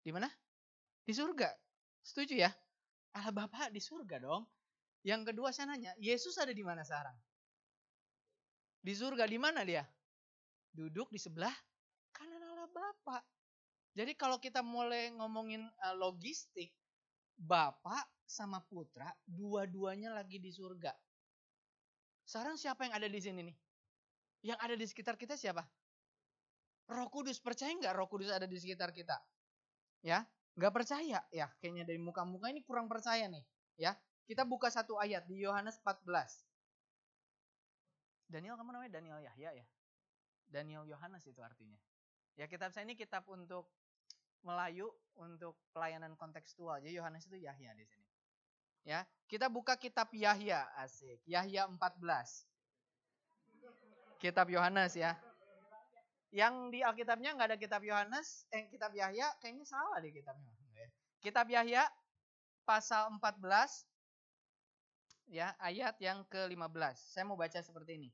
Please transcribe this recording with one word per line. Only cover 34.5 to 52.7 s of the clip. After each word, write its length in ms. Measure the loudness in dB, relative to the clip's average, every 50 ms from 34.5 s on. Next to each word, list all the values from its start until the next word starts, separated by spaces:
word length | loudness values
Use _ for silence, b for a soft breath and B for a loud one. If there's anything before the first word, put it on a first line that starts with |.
| 4 4 4 4 4
satu 280 | 4 0 0 2 2
ayat 240 | 2 2 2 0 -2
di 160 | -4 -6 -2
Yohanes 400 | 0 2 2 2 0 -2 -6 -2
empat 200 | _ 0 0 0 0
belas. 400 | 2 2 2 2 2 -6 -18 _ _ _ _ _ _ _ _ _ _ _ _ _ _ _ _ _ _ _ _ _ _ _ _ _ _ _ _ _ _ _ _ _ _ _ _ _ _
Daniel, 320 | -12 -12 -10 -10 -12 -12
kamu 160 | -12 -12 -12
namanya 160 | -12 -12 -12 -12
Daniel 280 | -12 -12 -12 -14 -14 -14
Yahya 320 | -16 -16 -12 -12 -12 -12
ya? 100 | -12 -18 _ _ _ _ _ _ _ _ _ _ _ _ _ _ _ _ _
Daniel 360 | -8 -8 -8 -8 -10 -12 -12 -14
Yohanes 360 | -14 -14 -14 -14 -16 -16 -20 -20
itu 120 | -18 -18 -18
artinya. 320 | -18 -18 _ -20 -20 -20 -20 _ _ _ _ _ _ _ _ _ _ _
Ya, 120 | -12 -10 -10
kitab 240 | -8 -8 -8 -8 -8
saya 160 | -10 -10 -10
ini 80 | -10
kitab 280 | -12 -12 -8 -8 -8 -8 -8
untuk 400 | -14 -14 -14 -10 -10 -10 -12 _ _ _ _ _ _ _ _ _ -20 _ _ _ _ _ _
Melayu, 440 | -4 -2 0 0 -2 -2 -6 -8 -8 -10 _ _ _ _
untuk 440 | -16 -16 -16 -14 -12 -12 -12 -12 _ _ _ _
pelayanan 400 | -2 -2 -2 -2 -6 -10 -10 -12
kontekstual. 640 | -12 -14 -12 -12 -14 -16 -16 -16 -10 -6 -4 -4 -4
Jadi 160 | -6 -8 -8
Yohanes 280 | -6 -6 -6 -8 -10 -14 -14
itu 80 | -14
Yahya 360 | -12 -12 -12 -12 -14 -16 -18 -18
di 80 | -20 -20
sini. 240 | _ _ _ _ _ _ _ _ _ _ _ _ _ _ _ _ _ _ _ _ -2
Ya, 160 | -2 -2 -2 -4 _ _ _ _
kita 240 | 0 4 4 4 4
buka 240 | 2 4 4 4
kitab 320 | 4 2 -4 0 0 0 0 0
Yahya, 480 | 4 6 6 6 6 4 2 2 2 2 -2 -6 -8
asik. 400 | -10 -10 -10 -16 -16 -16 -16 -16 _ 0
Yahya 400 | 2 2 2 2 2 0 0 0
empat 320 | 0 0 0 0 0 0
belas. 480 | 0 2 2 2 2 -4 -10 -14 -16 _ _ _ _ _